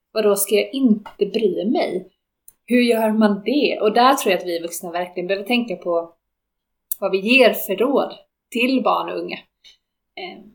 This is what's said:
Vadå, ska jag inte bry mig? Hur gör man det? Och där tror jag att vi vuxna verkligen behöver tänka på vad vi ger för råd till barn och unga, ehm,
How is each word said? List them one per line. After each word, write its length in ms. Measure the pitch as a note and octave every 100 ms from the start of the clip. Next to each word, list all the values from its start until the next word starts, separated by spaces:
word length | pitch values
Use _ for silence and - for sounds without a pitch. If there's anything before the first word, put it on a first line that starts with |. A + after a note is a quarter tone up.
| _
Vadå, 220 | A3 G#3 G3+
ska 200 | - G#3
jag 180 | G#3
inte 520 | C4+ B3+ G#3 - - G3
bry 400 | A3 G#3 E3+ G3
mig? 460 | D#4+ G3+ F#3 - _ _ _ _ _ -
Hur 160 | B3
gör 280 | A#3+ A3 A3
man 320 | A3 G#3+ G3 -
det? 340 | C#4+ G#3 -
Och 120 | G#3+
där 200 | A3+ B3+
tror 180 | C#4+ G#3+
jag 80 | F3
att 80 | F3+
vi 120 | E3+
vuxna 320 | E3+ - F3
verkligen 360 | E3+ F3+ F3+ F3+
behöver 200 | G3 G#3
tänka 280 | A#3+ A3+ F3
på 380 | F3+ E3+ E3+ _ _ _ _ _ _ _ - -
vad 120 | G3
vi 60 | F#3+
ger 360 | G#3+ C4 A3
för 220 | G3+ - F#3
råd 380 | C4 B3+ - - _ _ _
till 320 | A3+ B3+ B3+
barn 260 | G3+ E3+ E3+
och 100 | F3+
unga, 180 | F3 - - _ _ _ _ _ _ -
ehm, 280 | F#3 G#3 G#3